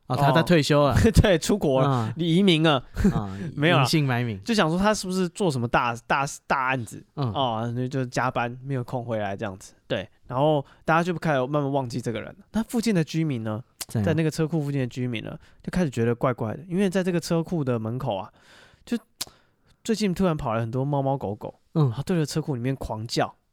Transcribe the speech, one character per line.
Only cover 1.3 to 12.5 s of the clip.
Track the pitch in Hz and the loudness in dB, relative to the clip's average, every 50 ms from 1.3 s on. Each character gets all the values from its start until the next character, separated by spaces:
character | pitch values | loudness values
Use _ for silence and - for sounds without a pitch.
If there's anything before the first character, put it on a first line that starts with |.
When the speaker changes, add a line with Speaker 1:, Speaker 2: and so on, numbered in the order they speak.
| 175 160 | 4 4
Speaker 2:
出 | - - 202 | 4 0 0
国 | 202 - 147 131 131 | 2 2 2 2 4
了， | 143 139 | 4 2
Speaker 1:
嗯。 | 135 123 110 110 113 | 2 0 0 -2 -4
Speaker 2:
你 | 156 170 165 160 | -2 0 2 4
移 | 185 | 6
民 | 202 190 165 151 | 6 6 6 6
了。 | 160 160 143 123 - - - - - 190 | 4 4 2 2 -2 -6 -6 0 0 2
Speaker 1:
啊， | 131 - 104 98 95 101 | 2 0 -4 -4 -8 -10
Speaker 2:
<laughs> | 180 156 - | -10 -8 -4
没 | 147 143 170 | 0 2 4
有 | 175 | 4
啦。 | 151 | 4
Speaker 1:
隐 | 127 117 | 4 4
姓 | - 156 143 | 2 2 2
埋 | 131 123 120 123 | 2 0 0 -2
名。 | 117 104 95 95 | -2 -4 -6 -4
Speaker 2:
就 | - 226 | -2 2
想 | 214 175 156 | 2 2 2
说 | 170 180 | 2 2
他 | 202 214 | 2 2
是 | 214 - - | 2 0 -2
不 | 185 | -4
是 | 185 190 185 170 | -2 -2 -2 -2
做 | - - 208 170 | -2 -2 -2 0
什 | 131 123 | 0 0
么 | 117 120 | -2 0
大， | - 156 127 120 120 120 - | 0 0 0 0 -4 -6 -4
大， | - 165 143 139 143 - - _ | -2 0 0 0 -4 -6 -12 _
大 | - 175 139 127 | -4 -2 0 0
案 | 131 131 131 113 | 0 -2 -2 -4
子？ | - - - - _ - | -8 -12 -16 -18 _ -6
Speaker 1:
嗯。 | 151 139 117 | -4 -4 -2
Speaker 2:
哦， | 101 147 135 120 113 110 117 120 117 | 0 0 0 0 0 -2 -4 -4 -4
那 | 123 127 | -4 -4
就 | 127 135 135 131 | -4 -4 -4 -4
加 | 123 - 139 120 127 | -2 -2 -2 -2 0
班， | - 123 120 120 123 127 | 0 -2 -4 -4 -6 -10
没 | 131 139 139 | -8 -6 -6
有 | 127 | -6
空 | 120 - - 127 113 | -6 -6 -8 -8 -6
回 | 117 113 107 | -4 -4 -2
来 | 104 98 101 | -2 -4 -4
这 | 98 113 | -4 -6
样 | 101 95 95 | -8 -8 -10
子。 | - - _ _ _ | -16 -20 _ _ _
对， | - 131 101 92 - _ _ _ | -6 -6 -6 -6 -8 _ _ _
然 | - 123 131 | -6 -2 2
后 | 147 156 151 143 135 - - _ - | 2 2 2 2 -2 -6 -16 _ -2
大 | - 160 | 2 2
家 | 165 | 2
就 | 175 180 170 | 2 0 -4
开 | 156 - 160 147 | -2 0 0 0
始 | 131 127 | 0 0
慢 | 135 151 147 | 0 0 -2
慢 | 143 135 | 0 0
忘 | 143 139 131 120 | -2 -2 -4 -2
记 | 127 127 | -6 -6
这 | - 123 | -4 -4
个 | 107 104 | -6 -6
人。 | - - - - - _ | -8 -10 -16 -18 -18 _